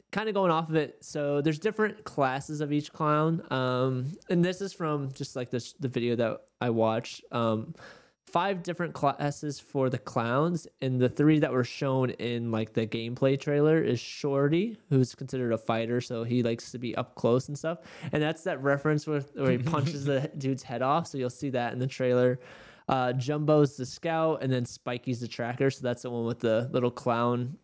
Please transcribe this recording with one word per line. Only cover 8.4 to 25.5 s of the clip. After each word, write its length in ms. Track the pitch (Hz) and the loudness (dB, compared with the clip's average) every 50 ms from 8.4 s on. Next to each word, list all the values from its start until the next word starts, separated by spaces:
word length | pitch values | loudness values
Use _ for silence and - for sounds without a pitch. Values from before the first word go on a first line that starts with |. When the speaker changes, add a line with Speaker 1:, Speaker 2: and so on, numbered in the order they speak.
| 180 202 196 175 | 0 0 -2 -4
Speaker 1:
different 320 | 170 180 165 - 170 147 - | -4 -6 -4 -4 -6 -6 -4
classes 640 | - 151 139 135 - 147 147 143 - 151 147 135 - | 0 0 0 0 0 -2 -4 -4 -4 -8 -8 -8 -8
for 300 | - - - 139 131 127 | -12 -6 -2 0 0 0
the 80 | 131 127 | 0 -4
clowns, 680 | - - - 127 113 117 123 139 156 175 175 156 - - _ - | -6 -4 -2 -2 0 2 2 2 2 2 0 -2 -6 -10 _ -6
and 180 | 135 131 127 123 | -4 -2 2 2
the 100 | 127 120 | 2 2
three 280 | - - 147 156 156 147 | 4 4 6 6 6 6
that 120 | 156 135 | 4 2
were 120 | 123 127 120 | 2 0 0
shown 460 | - - - 143 135 131 131 131 120 | 0 -2 -4 -2 0 2 2 2 0
in, 380 | - - 107 120 120 117 117 117 | -2 -4 -4 -4 -4 -2 -2 -2
like, 220 | 113 110 110 - | 0 -2 -2 -2
the 140 | - 120 113 | -2 -2 -2
gameplay 520 | 110 - 113 113 117 120 - 139 135 139 135 | 0 -2 -4 -4 -6 -2 2 2 2 2 2
trailer 440 | - 151 143 147 147 156 160 160 | 0 0 2 4 4 4 4 4
is 180 | - 120 123 - | 2 0 0 -2
Shorty, 800 | - - - - - 143 139 139 143 143 160 175 208 240 214 - _ - | -4 -10 -10 -6 -4 0 2 2 4 4 2 2 0 -2 -6 -10 _ 2
who's 260 | 143 131 127 - - | 4 4 2 2 -2
considered 380 | - 135 127 135 131 123 117 | -12 -12 -8 -4 -4 0 0
a 60 | 113 110 | 0 -2
fighter, 420 | - - 113 113 117 117 120 123 | 0 -2 0 0 0 0 -2 -2
so 240 | 120 - 123 113 117 | -2 -4 -6 -6 -2
he 180 | 120 123 123 | 0 0 2
likes 280 | 117 117 117 117 - - | 2 2 0 -2 -6 -12
to 60 | - 120 | -12 -8
be 180 | 123 117 - | -8 -6 -4
up 180 | - 123 - - | -4 -6 -6 -6
close 340 | - - 135 120 131 - - | 0 2 4 4 4 2 -2
and 100 | 147 - | -10 -6
stuff. 220 | - 160 175 - - - - - - 127 | -6 -6 -6 -8 -12 -20 -18 -12 -10 -4
And 100 | - 151 | 0 0
that's 200 | 151 160 160 - - | 0 0 -2 -2 -4
that 180 | 185 160 127 | -4 -4 0
reference 440 | 135 139 139 139 143 156 151 147 - | 2 2 2 4 4 2 2 2 0
with, 280 | 156 151 143 135 - - | -2 -4 -4 -4 -6 -6
where 180 | - 135 131 | 0 2 2
he 60 | 123 123 | 2 2
punches 480 | 120 165 165 147 139 160 147 143 139 | 0 0 0 0 0 0 -2 -2 -2
the 240 | 143 139 131 147 - | 0 0 0 0 -2
Speaker 2:
<laughs> 60 | - 147 | -6 -4
Speaker 1:
dude's 240 | 135 135 135 127 | -2 -2 -2 -4
head 180 | - - 123 120 | -6 -8 -4 -2
off, 260 | 127 135 147 170 165 - | 0 2 2 0 0 -4
so 100 | - 135 | -6 -4
you'll 100 | 123 123 | -4 -4
see 220 | - - 147 139 | -4 -6 -6 -2
that 240 | 127 123 120 113 123 | -2 0 -2 -2 -2
in 40 | 127 | -2
the 80 | 131 | -4
trailer. 540 | 135 - - 131 123 123 123 123 127 127 127 - - - - - - - - - - | -4 -2 0 2 4 4 6 6 4 2 0 -6 -18 -20 -20 -20 -20 -20 -10 -2 0
Uh, 240 | 139 131 127 123 | 0 2 2 0
Jumbo's 640 | 127 131 120 139 147 151 151 147 151 151 147 139 - | 0 -2 -2 -2 -2 0 4 4 6 6 6 4 2
the 100 | - 123 | -6 -10
scout, 560 | - - - - 165 160 160 160 160 156 - | -10 -10 -6 -4 -2 0 0 2 0 0 0
and 100 | 135 131 | 0 0
then 120 | 131 127 120 | 0 0 -2
Spiky's 560 | - - - - 127 123 120 - 131 123 117 | -4 -8 -8 -6 -6 -6 -4 -2 -4 -4 -4
the 80 | 123 107 | -6 -8
tracker. 420 | - - 117 117 | -6 -6 -6 -4